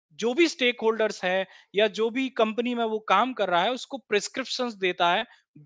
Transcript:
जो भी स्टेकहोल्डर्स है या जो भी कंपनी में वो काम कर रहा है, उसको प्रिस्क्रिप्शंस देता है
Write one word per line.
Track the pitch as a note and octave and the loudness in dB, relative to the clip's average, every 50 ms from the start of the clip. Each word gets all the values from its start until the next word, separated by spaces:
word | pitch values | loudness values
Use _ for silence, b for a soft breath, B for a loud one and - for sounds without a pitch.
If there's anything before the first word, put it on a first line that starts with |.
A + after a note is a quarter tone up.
| _ _ D3+ | _ _ _
जो | D3 G3+ A#3 B3+ | -4 -2 0 2
भी | D4+ E4+ D#4 | 2 2 2
स्टेकहोल्डर्स | - - B3+ A#3+ A#3+ - A3 A3+ A3+ A3 A3 G#3+ G#3 - - | 2 0 0 0 0 0 0 0 2 2 0 0 -2 -2 -2
है | F3+ F#3 F#3+ F#3+ - b b b b b | 0 0 0 -2 -4 b b b b b
या | F#3+ A3 | 2 2
जो | G#3+ F3+ G3+ A3 A#3 | 2 2 0 -2 -2
भी | A3 C4+ C4 B3+ | 0 -2 -4 -2
कंपनी | - - A3+ A3 G#3+ A#3+ A#3 B3 B3 | 0 0 0 0 0 -2 -2 -2 -2
में | A#3 A#3 | -2 -2
वो | A3 A3 G#3+ | -2 -2 -4
काम | G#3+ - F#3 G3 A#3+ C4 B3 | 0 2 2 4 2 2 0
कर | - G3+ F#3 | -2 -2 0
रहा | F3 E3+ F#3 | 2 2 2
है, | A3+ C4 | 2 -2
उसको | A#3+ - - C#4 A#3 | -4 -8 -10 -12 -12
प्रिस्क्रिप्शंस | - - G#3 G3+ - - - C#4+ B3 - - - B3 A#3+ G#3+ | -6 -2 -2 -2 -2 -2 -6 -8 -6 -6 -4 -4 -4 -6 -4
देता | F#3+ F#3+ F3+ F3 F#3 F3 F3 F3+ | -2 -2 -2 0 2 2 2 2
है | G#3+ A#3 - b b b b - D3+ D3 | 2 -2 -4 b b b b -20 -14 -4